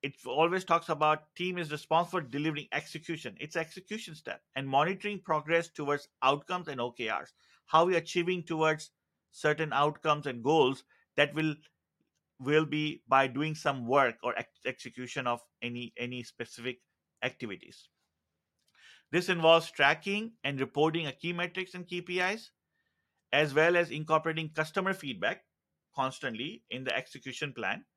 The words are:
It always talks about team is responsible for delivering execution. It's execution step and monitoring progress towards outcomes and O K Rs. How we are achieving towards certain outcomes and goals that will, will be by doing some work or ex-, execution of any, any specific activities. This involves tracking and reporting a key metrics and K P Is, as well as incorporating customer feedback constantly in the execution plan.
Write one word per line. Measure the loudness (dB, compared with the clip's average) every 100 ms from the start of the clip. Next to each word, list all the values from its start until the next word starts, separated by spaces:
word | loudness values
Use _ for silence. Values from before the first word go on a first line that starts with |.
It | -8 -10 -6
always | 2 2 2
talks | 0 0 0
about | 0 2 2 _ -8
team | -6 -4
is | -6
responsible | -8 0 0 2 -4
for | -4
delivering | -4 -2 -4 -6
execution. | -8 -8 -14 -10 -8 -8 -12
It's | -8 -6
execution | -6 -10 -12 -12 -12 -14
step | -12 -14 _ -8
and | 0
monitoring | 2 2 0 -6 -8
progress | -2 -2 2 0 0
towards | -6 -2 -2 -4 _
outcomes | 2 2 -2 -6 -6
and | -4
O | -6
K | -4 -4
Rs. | -4 -6 _ _ _ _
How | 4 4
we | 2
are |
achieving | 0 -2 0 -2
towards | -4 2 2 2 -6 _ _ _ _
certain | -2 0 0 0
outcomes | 2 2 0 0 0 0
and | -4
goals | 4 6 6 4 -8 _ _ 2
that | 2
will, | 2 -2 -2 _ _ _ _ _ _ _ _
will | 4 4 4
be | 0 -2 -6 _
by | 4 4
doing | 0 -4 -2
some | -2 -2 2
work | 4 4 2
or | -4 -4
ex-, | -6 _ -8
execution | -8 -12 -12 -8 -4 -2
of | -2 -6 _
any, | -10 -8 -12 -8
any | -8 -8
specific | -12 _ -14 -8 -10 -10 _ _ _ _
activities. | -8 -6 -10 -10 -14 -20 -20 _ _ _ _ _ _ _ _ _ -20 -20 _
This | -2 0
involves | 4 8 8 6
tracking | 2 2 4 -2 -6 -6 _
and | -6 -4
reporting | -4 2 2 2 -6
a |
key | -6 -6
metrics | -4 -4 -6 -10
and | -12 -8
K | -8
P | -4 -2
Is, | -2 -4 -10 _ _ _ _ _ _ _ _
as | 2 4
well | 4 4 4
as | 0
incorporating | -4 0 2 2 -4 -6
customer | -4 -4 -2 -2
feedback | -4 -6 -2 -2 -4 _ _ _ _ _
constantly | -4 -4 -4 -8 -6 -8 -10 _
in | -8 -2
the | -4
execution | -4 -14 -14 -8 -8
plan. | -4 -4 -4 -10